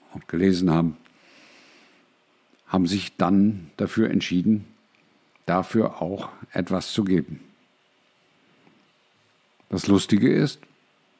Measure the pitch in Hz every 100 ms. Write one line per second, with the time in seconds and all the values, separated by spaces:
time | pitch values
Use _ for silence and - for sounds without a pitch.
0 | _ - - 82 95 87 92 80 85 76
1 | _ _ _ - - - _ _ _ _
2 | _ _ _ _ _ _ - 95 87 98
3 | 87 - 90 98 104 101 80 - 104 -
4 | 113 - - 90 95 107 101 _ _ _
5 | _ _ _ _ - 90 90 113 - -
6 | 85 95 - - - - 87 90 - -
7 | 95 92 73 76 - _ _ _ _ _
8 | _ _ _ _ _ _ _ _ _ _
9 | _ _ _ _ _ _ - 95 101 98
10 | - 104 123 151 151 - - _ _ _
11 | _